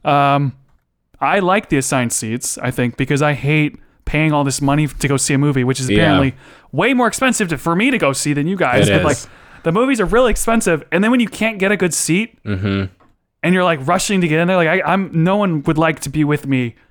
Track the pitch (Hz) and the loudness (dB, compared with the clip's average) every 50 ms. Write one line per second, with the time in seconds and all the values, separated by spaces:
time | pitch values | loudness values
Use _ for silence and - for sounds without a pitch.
0 | - 151 147 143 143 139 139 143 143 131 - - _ _ _ _ _ _ _ _ | -2 0 2 2 4 4 2 2 0 -2 -4 -8 _ _ _ _ _ _ _ _
1 | _ _ _ - 143 143 180 202 185 175 185 214 - - - 139 131 - 139 131 | _ _ _ -4 -2 0 0 2 2 2 2 0 0 0 0 0 0 0 0 0
2 | 123 117 - - - 110 113 127 - - - - - 127 127 - 123 120 - - | 0 -2 -4 -4 -6 -6 -6 -6 -6 -8 -8 -6 -6 -4 -2 -2 -2 -2 -2 -2
3 | 135 - 147 139 151 147 143 120 135 143 156 156 151 147 - - - - _ _ | -2 0 0 0 0 0 0 -2 -2 0 0 2 0 0 -4 -8 -20 -20 _ _
4 | _ - - 151 156 156 151 147 143 139 131 - 147 139 143 151 151 139 - - | _ -4 0 0 2 2 2 2 0 0 -2 -2 0 0 2 0 0 -2 -4 -4
5 | - 135 139 131 - - 143 135 143 147 139 131 123 127 131 131 131 127 101 - | -4 -2 -2 -2 0 0 0 2 2 2 2 0 0 0 -2 -2 -2 0 2 2
6 | - 156 143 139 139 131 - - - - - - - _ - 135 190 247 269 247 | 2 2 2 2 0 0 -2 -6 -14 -20 -20 -20 -18 _ -4 -2 0 0 2 2
7 | 247 214 - - 262 254 - - 208 170 160 127 - 165 170 185 226 277 139 127 | 0 0 -2 0 0 0 0 0 -2 -2 -4 -4 -2 -2 0 0 0 0 0 0
8 | 160 139 135 - - 147 143 147 143 170 196 180 160 127 123 - - 202 196 185 | 0 0 0 0 -2 -2 -2 -2 -2 -2 -2 -2 0 0 2 2 2 2 2 2
9 | 180 151 135 - - - - - - - - - - 165 165 214 254 269 269 220 | 2 0 0 -2 -6 -12 -20 -20 -20 -20 -16 -8 -4 -2 0 0 0 0 0 0
10 | 190 160 202 240 262 226 - - - 226 226 226 - 190 165 147 - - 160 175 | 0 0 2 2 2 2 0 0 0 0 0 0 2 0 0 -2 -2 -2 -2 0
11 | 208 226 254 247 233 175 - - 214 226 220 190 190 196 - - 185 175 - - | 2 2 2 2 0 0 -2 -4 -4 -4 -2 -2 0 0 0 0 0 -2 -2 -2
12 | - - 160 190 226 - _ _ - 113 104 92 101 101 98 98 98 95 - _ | -2 0 0 0 -2 -4 _ _ -8 -6 -4 -2 -2 -2 -2 -2 -2 -6 -8 _
13 | _ _ _ _ _ _ _ _ - 165 180 185 180 175 165 139 131 147 175 190 | _ _ _ _ _ _ _ _ -2 0 2 2 2 2 0 -2 -2 -2 -2 0
14 | - - 208 185 175 156 151 160 175 175 190 180 165 156 170 190 - 156 180 196 | 0 0 0 0 0 2 2 2 2 2 2 2 2 2 0 0 0 0 0 0
15 | 190 160 - 165 160 180 196 208 208 185 160 151 139 165 156 151 165 160 156 - | -2 -2 0 0 2 2 2 2 0 0 -2 -2 -2 0 0 2 2 0 0 -2
16 | - 143 135 151 151 143 147 143 - 139 135 127 123 117 - _ _ - | -6 -6 -2 0 0 0 0 -2 -2 -2 -2 -2 -2 -4 -8 _ _ -20